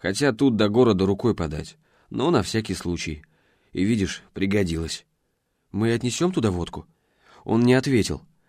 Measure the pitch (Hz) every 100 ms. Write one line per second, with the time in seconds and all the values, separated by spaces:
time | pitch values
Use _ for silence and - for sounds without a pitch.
0 | - 98 139 110 139 107 107 110 120 95
1 | 95 101 120 101 82 76 78 - _ _
2 | - 113 143 156 92 113 107 90 90 85
3 | - 76 _ _ _ _ _ - 98 117
4 | 95 - - - 98 104 92 82 80 -
5 | _ _ _ _ _ _ _ 98 113 117
6 | 120 - 175 185 110 90 85 78 - _
7 | _ _ _ - - 113 120 131 139 127
8 | - 69 - _